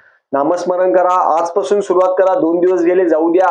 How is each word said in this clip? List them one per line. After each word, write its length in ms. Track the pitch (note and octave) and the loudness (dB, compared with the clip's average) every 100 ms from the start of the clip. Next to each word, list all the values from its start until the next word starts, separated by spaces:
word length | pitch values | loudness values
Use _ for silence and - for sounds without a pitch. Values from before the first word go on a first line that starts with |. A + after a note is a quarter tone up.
| _ _ - | _ _ -6
नामस्मरण 640 | C#3 D3 F3 F3+ F3+ F#3 F3+ | -4 -2 -2 -2 -2 2 2
करा, 180 | F3+ F#3 - D#3 | 2 2 0 0
आजपासून 440 | - G#3 - G#3 | -2 -4 -2 -2
सुरुवात 320 | G3 F3+ F#3 F#3 | 0 0 0 0
करा, 160 | F#3 F#3 | 0 0
दोन 200 | D#3+ F3 | 0 0
दिवस 220 | F3+ F3+ | 0 0
गेले 260 | E3+ F#3 F3 | 0 0 0
जाऊ 220 | D#3 E3 | 0 0
द्या, 160 | F3+ F3+ | 0 2